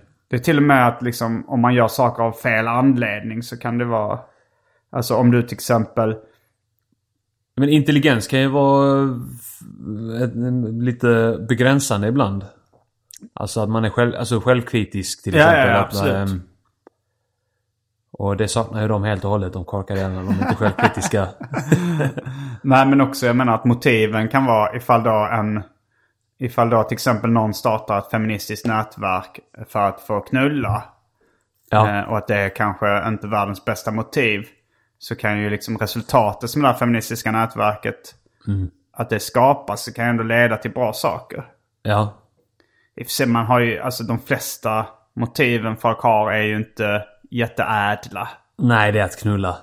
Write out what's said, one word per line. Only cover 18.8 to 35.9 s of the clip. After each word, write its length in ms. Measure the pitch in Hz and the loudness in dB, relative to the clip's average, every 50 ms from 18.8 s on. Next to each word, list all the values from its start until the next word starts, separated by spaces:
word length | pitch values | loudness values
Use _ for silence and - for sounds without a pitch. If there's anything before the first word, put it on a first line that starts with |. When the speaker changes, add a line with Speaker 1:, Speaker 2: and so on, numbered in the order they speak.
| 110 | -2
Speaker 2:
ju 60 | 107 | 0
de 160 | 110 101 98 | 0 0 0
helt 200 | 107 107 95 - | -2 -2 -2 -2
och 60 | 98 | -2
hållet, 220 | 104 104 95 92 - | -2 -2 -2 -4 -6
de 120 | 95 90 | -8 -8
korkade 360 | - - 101 95 - 101 95 | -8 -6 -8 -6 -6 -4 -4
jävlarna, 300 | 95 95 92 92 92 95 | -4 -4 -4 -6 -4 -2
de 60 | 190 - | -2 0
är 40 | 262 | 0
inte 120 | 262 110 | -2 -2
självkritiska. 720 | - 110 101 98 - 240 - - - - - - 104 95 92 - - - - 143 175 131 143 165 180 175 175 170 | 0 0 0 0 2 0 0 0 -2 -4 -2 0 0 -2 -2 -6 -10 -14 -10 -8 -8 -2 0 0 0 2 0 -2
Speaker 1:
<laughs> 680 | 156 139 131 - - - 135 131 139 139 135 120 - - | -2 -2 -4 -4 -6 -10 -12 -12 -12 -12 -12 -12 -6 0
Nej, 240 | 139 131 131 135 | 4 4 6 6
men 140 | 135 139 139 | 6 6 4
också, 260 | 135 135 - - 127 | 4 2 0 0 0
jag 100 | 120 117 | 2 2
menar 180 | 123 127 120 113 | 2 2 2 2
att 100 | 110 - | 2 2
motiven 640 | 123 117 120 - 139 117 110 110 104 110 110 110 113 | 2 2 2 2 2 4 4 4 2 2 0 -2 0
kan 160 | - 139 135 | 0 0 2
vara 300 | 127 113 107 107 - - | 4 4 4 4 2 0
ifall 260 | 123 - - 123 113 110 | -2 0 2 2 2 4
då 260 | 120 110 107 107 - 117 | 2 2 2 2 2 0
en, 300 | 113 107 107 104 107 98 - _ _ _ _ _ _ _ _ _ _ _ _ _ - | 0 0 0 -2 -4 -6 -8 _ _ _ _ _ _ _ _ _ _ _ _ _ -8
ifall 320 | 131 120 - - 120 117 | -8 -4 0 2 2 4
då 120 | 120 113 107 | 4 2 2
till 120 | - 120 | 2 -2
exempel 360 | - - 131 120 104 - 113 | -2 0 0 0 2 2 2
någon 240 | 117 117 110 107 101 | 2 2 2 0 -2
startar 440 | - - 123 110 107 - - 107 101 | -2 -2 -2 -2 -2 -2 -2 -4 -4
ett 120 | 101 - | -2 -2
feministiskt 560 | - 113 110 110 110 101 - - 107 101 - | -4 -2 -2 -2 -4 -4 -6 -8 -10 -6 -4
nätverk 720 | 120 110 107 107 - - - 104 95 92 92 - - - - - _ _ - 110 - | -2 0 -2 -2 -4 -6 -6 -4 -2 -2 -4 -4 -8 -16 -20 -20 _ _ -20 -14 -6
för 120 | - 110 101 98 | -2 0 0 0
att 120 | 95 - | -2 -4
få 200 | - - 107 104 | -6 -6 -4 -4
knulla. 640 | - - 139 131 135 143 151 139 117 95 104 107 107 - _ _ _ _ _ _ _ _ _ _ _ _ _ _ _ _ | -4 -2 0 0 0 0 0 -2 -2 -4 -4 -4 -6 -10 _ _ _ _ _ _ _ _ _ _ _ _ _ _ _ _
Speaker 2:
Ja. 180 | - 107 107 107 104 101 | 2 2 2 2 0 -2
Speaker 1:
Eh, 100 | - - | -4 -4
och 100 | 113 107 | -4 -6
att 80 | - | -2
det 100 | - 110 | -2 0
är 120 | 101 98 98 | 0 0 -2
kanske 600 | - - 113 104 95 - 110 101 101 104 - 113 | -2 -2 -2 -2 -2 -2 0 0 0 0 0 -2
inte 180 | 110 101 - | -4 -4 -4
världens 380 | 104 110 104 101 98 101 - - | -4 -2 -2 -2 -2 -4 -6 -6
bästa 260 | - 110 - - 113 | -6 -6 -6 -6 -6
motiv. 560 | 107 110 110 - - 151 127 113 107 98 107 - _ _ _ _ _ _ _ _ _ _ | -4 -4 -4 -4 -2 0 0 0 0 -2 -6 -10 _ _ _ _ _ _ _ _ _ _
Så 160 | - - 113 | -14 -12 -8
kan 240 | - - 104 104 104 | -4 -2 -2 -2 0
ju, 100 | 104 104 | -2 -2
liksom, 280 | 104 104 - - 113 110 | -4 -4 -6 -6 -6 -4
resultatet 720 | 113 104 | -4 -6